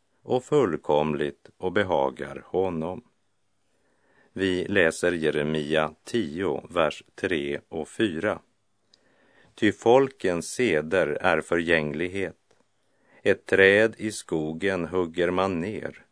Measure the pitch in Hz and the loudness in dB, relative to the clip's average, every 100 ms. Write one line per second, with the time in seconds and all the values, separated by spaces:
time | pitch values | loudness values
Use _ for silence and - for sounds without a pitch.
0 | _ _ - 127 - 151 107 76 - 73 | _ _ -4 -4 0 2 2 0 0 2
1 | 78 73 73 - - - 90 98 95 78 | 2 0 -4 -6 -20 -8 -4 0 0 0
2 | 67 64 71 67 - 87 95 82 82 90 | 0 -4 -12 -12 -6 -2 -2 -2 -6 -8
3 | - _ _ _ _ _ _ _ _ _ | -16 _ _ _ _ _ _ _ _ _
4 | _ _ _ - 95 90 - 98 82 - | _ _ _ -2 0 0 0 4 4 4
5 | 87 85 76 73 73 78 73 78 78 - | 0 0 0 0 0 -2 0 0 -2 -6
6 | - 120 80 80 92 69 - 85 76 - | -6 -4 -4 -4 -4 -4 -4 0 0 -2
7 | - - 90 80 71 71 - 82 76 - | -16 -6 -4 -2 -4 -8 -8 -10 -8 -2
8 | 110 80 104 87 _ _ _ _ _ _ | -2 0 -4 -4 _ _ _ _ _ _
9 | _ _ _ _ _ - 104 - 117 127 | _ _ _ _ _ -2 0 2 4 6
10 | 139 - 92 87 - - 120 78 78 92 | 4 -2 -2 -2 -4 -2 0 0 0 0
11 | 73 76 92 80 - 87 82 82 76 73 | 0 0 0 0 0 -2 2 2 0 -4
12 | 90 98 87 - _ _ _ _ _ _ | -6 -6 -8 -10 _ _ _ _ _ _
13 | _ _ 104 95 - 95 95 101 113 110 | _ _ 0 0 2 6 8 8 4 0
14 | 110 107 - 82 78 80 98 92 80 92 | -8 -8 -4 -4 -2 -4 -2 -2 -2 -2
15 | 87 85 87 90 95 87 95 92 71 - | -2 -2 0 0 0 -2 -4 -8 -10 -14
16 | _ | _